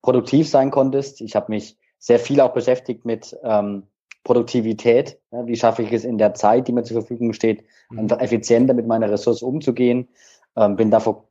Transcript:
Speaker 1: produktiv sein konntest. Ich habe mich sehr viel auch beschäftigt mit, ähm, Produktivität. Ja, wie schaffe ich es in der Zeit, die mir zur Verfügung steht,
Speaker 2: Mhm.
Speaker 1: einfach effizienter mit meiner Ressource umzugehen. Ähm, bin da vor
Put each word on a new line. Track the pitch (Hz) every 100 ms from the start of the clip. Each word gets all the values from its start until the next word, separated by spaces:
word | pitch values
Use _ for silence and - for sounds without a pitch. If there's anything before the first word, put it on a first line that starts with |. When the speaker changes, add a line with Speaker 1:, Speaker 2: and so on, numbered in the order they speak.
Speaker 1:
produktiv | - 127 120 139 160
sein | 139 135
konntest. | 139 135 139 139 -
Ich | 113
habe | 107 -
mich | 107 - _ _ _
sehr | - 120
viel | - 139
auch | 131
beschäftigt | - 113 127 - 113
mit, | 120 113 - -
ähm, | 117 107 101 98 95 _ _ -
Produktivität. | - 120 117 123 110 110 120 117 147 - _
Ja, | 117 120
wie | 113
schaffe | 117 113
ich | 110
es | 117
in | 120 110
der | 104
Zeit, | - 104 120 131
die |
mir | 120
zur | 117 117
Verfügung | 110 117 117
steht, | 110 113 107 _ _ _
Speaker 2:
Mhm. | 113
Speaker 1:
einfach | 110 117
effizienter | 127 113 - 117 131
mit | 123 113
meiner | 113 107
Ressource | 104 - 120
umzugehen. | 127 147 147 120 123 123 123 _ _ _ _ -
Ähm, | 104
bin | 98 113
da | 110
vor | 113 107 _